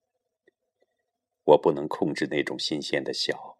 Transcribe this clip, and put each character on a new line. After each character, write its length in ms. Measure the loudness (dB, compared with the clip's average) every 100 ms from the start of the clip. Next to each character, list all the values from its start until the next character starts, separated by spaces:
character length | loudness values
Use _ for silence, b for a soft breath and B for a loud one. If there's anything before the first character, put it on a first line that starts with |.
| _ _ _ _ _ _ _ _ _ _ _ _ _ _ 6
我 120 | 6
不 140 | 6
能 160 | 2 -2
控 260 | -2 -2
制 140 | -2 -2
那 160 | -2
种 160 | -2 -4
新 220 | -6 -6
鲜 200 | -4 -4
的 120 | -4
笑 440 | -6 -4 -6 -8 -20